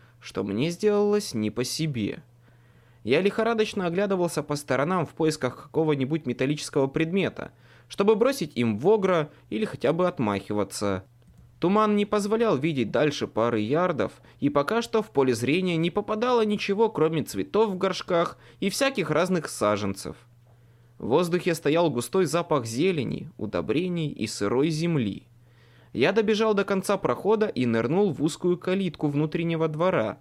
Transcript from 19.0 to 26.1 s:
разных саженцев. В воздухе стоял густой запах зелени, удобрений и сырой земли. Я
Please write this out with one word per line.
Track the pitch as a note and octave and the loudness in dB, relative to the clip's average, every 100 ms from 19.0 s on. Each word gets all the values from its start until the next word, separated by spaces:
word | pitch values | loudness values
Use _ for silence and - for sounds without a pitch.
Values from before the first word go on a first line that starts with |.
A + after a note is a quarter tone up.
| D#3 | 0
разных | D3 F3+ F3+ D3 | 2 2 0 -2
саженцев. | - G#2 G2+ G2+ F#2+ - - - _ _ - _ _ - - | -2 0 0 -2 -6 -10 -14 -18 _ _ -20 _ _ -20 -10
В | - | 0
воздухе | D3 F3 F3 F3 | 0 2 -2 -2
стоял | D#3+ C#3+ D#3+ E3+ | -2 0 2 2
густой | A#2+ - F#3+ D#3+ | 0 -2 0 0
запах | E3 E3 D3 A2+ | 0 0 -2 -2
зелени, | A#2 F#3 D#3+ A2 - D3+ - | -2 0 0 -4 -6 -10 -10
удобрений | G#2 F2 E2+ C3+ F3+ E3+ D3+ | -6 -4 0 0 -2 -2 -4
и | - A2+ | -4 -6
сырой | - G2+ B2 D#3+ | -4 -2 0 0
земли. | D#3 E3+ D#3 G2+ - - - _ _ - - - | 0 0 0 -2 -6 -12 -20 _ _ -20 -20 -8
Я | - D3+ | 0 2